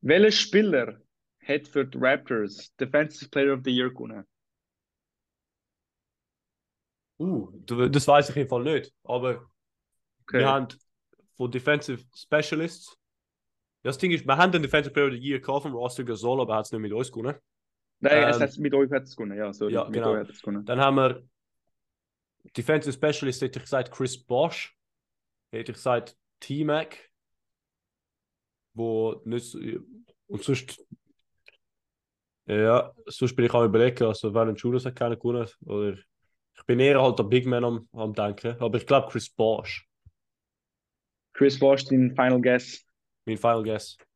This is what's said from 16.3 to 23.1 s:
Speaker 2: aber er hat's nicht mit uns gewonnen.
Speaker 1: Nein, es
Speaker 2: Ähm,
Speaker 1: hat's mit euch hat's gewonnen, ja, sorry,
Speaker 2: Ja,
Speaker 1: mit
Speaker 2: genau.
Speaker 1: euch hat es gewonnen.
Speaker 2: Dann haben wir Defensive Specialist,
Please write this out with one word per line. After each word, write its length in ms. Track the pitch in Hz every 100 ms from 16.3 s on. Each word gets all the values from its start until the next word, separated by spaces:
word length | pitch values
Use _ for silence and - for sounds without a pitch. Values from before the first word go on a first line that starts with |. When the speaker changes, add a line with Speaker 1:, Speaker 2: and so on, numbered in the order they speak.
| 135
Speaker 2:
aber 140 | 113
er 40 | 110
hat's 120 | 107
nicht 80 | 113
mit 120 | 107
uns 180 | 107 123
gewonnen. 260 | 117 120 147 _ _ _ _ _ _
Speaker 1:
Nein, 280 | 139 151 131
es 80 | 120
Speaker 2:
Ähm, 60 |
Speaker 1:
hat's 160 | 139 139
mit 160 | 147
euch 160 | 139 135
hat's 240 | 135 135 -
gewonnen, 200 | 107 101
ja, 140 | 104
sorry, 200 | 101 104
Speaker 2:
Ja, 100 | 113
Speaker 1:
mit 100 | 110
Speaker 2:
genau. 180 | 113 113
Speaker 1:
euch 80 | 107
hat 100 | 98
es 100 | -
gewonnen. 240 | - 101
Speaker 2:
Dann 160 | 104 120
haben 160 | 139 135
wir 260 | 131 127 _ _ _ _ _ _ _ _ _ _ _ _ _ -
Defensive 360 | 117 156 143
Specialist, 500 | 127 151